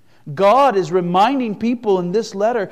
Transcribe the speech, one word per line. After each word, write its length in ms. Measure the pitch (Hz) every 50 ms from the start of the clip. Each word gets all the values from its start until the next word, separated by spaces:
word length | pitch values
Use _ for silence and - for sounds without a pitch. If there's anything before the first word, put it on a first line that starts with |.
| _ _ _ _ _ 151 143
God 420 | 156 196 202 233 269 285 262 202
is 160 | 190 170 151
reminding 680 | 180 185 180 175 175 185 208 247 285 262 240 220 190 -
people 400 | 220 233 262 240 214 208 190 180
in 120 | 175 175
this 240 | 190 226 220 - 196
letter, 340 | 196 208 233 247 220 185 -